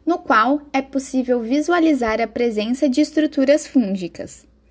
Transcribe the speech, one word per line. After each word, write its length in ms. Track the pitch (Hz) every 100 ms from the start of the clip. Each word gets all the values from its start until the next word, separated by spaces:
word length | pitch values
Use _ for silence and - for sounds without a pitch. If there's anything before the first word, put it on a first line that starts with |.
no 140 | - 349
qual 440 | - 233 233 294 -
é 80 | 269
possível 580 | 269 269 262 262 247 247
visualizar 800 | 226 285 302 349 320 277 233 220
a 60 | 226
presença 640 | 233 240 214 214 254 294
de 100 | 254
estruturas 680 | 302 - 302 294 269 302 -
fúngicas. 800 | 277 208 190 175 - - - - _ _